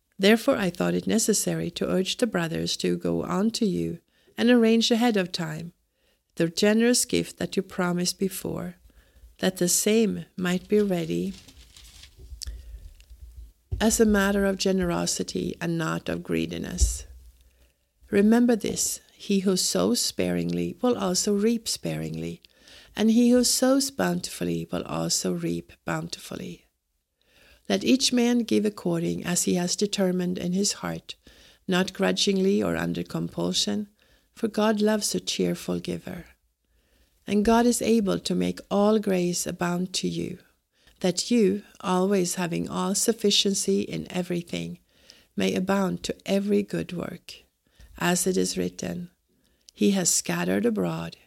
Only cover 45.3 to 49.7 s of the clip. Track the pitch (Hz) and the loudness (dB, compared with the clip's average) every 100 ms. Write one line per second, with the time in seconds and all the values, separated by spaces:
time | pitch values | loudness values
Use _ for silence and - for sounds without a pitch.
45.3 | - 190 - 92 196 185 175 - - - | -4 -2 0 0 0 0 -2 -6 -8 -2
46.3 | 196 202 202 202 175 165 175 - 175 - | -2 2 0 0 -4 -6 -8 -8 -10 -18
47.3 | - _ _ _ _ - - 175 180 190 | -20 _ _ _ _ -20 -4 0 2 0
48.3 | 185 185 185 180 - - 175 175 - _ | 0 0 -2 -4 -6 -8 -8 -10 -16 _
49.3 | _ _ _ - | _ _ _ -20